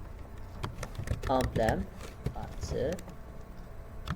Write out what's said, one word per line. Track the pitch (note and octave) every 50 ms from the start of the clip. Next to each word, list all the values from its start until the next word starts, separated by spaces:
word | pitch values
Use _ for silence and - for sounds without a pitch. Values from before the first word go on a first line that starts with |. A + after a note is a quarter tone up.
| - - - - - - - - - - - - - - - - - - - - - - - - - -
Amblem | C3 C3 B2+ - - - A2 A2+ C3 F3 F#3+ - - - - - - - - - -
artı | - G#2+ G#2+ - - - - - - A#2 C#3+ F3+ F3+ - - - - - - - - - - - - - - - - - - - - - - -